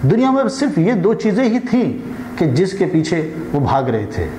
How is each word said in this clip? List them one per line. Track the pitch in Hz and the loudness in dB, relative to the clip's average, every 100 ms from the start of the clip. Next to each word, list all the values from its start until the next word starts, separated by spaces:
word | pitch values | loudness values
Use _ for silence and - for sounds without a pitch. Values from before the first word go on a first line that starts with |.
| 131 | 4
دنیا | 190 262 | 4 4
میں | 262 269 | 2 0
صرف | - 277 - | 0 -2 2
یہ | 175 | 2
دو | 233 180 | 2 2
چیزیں | 226 220 196 254 | 2 0 2 2
ہی | 233 | 0
تھیں | - 247 185 - - - - - | 0 0 0 -2 -8 -10 -10 -2
کہ | 160 | 0
جس | 127 185 | 2 0
کے | - 180 | 0 0
پیچھے | 160 156 170 156 - - | 2 0 -2 -2 -6 -4
وہ | 143 | -2
بھاگ | 131 139 | 2 0
رہے | 123 113 104 | 0 -2 -4
تھے۔ | - 78 | -6 -6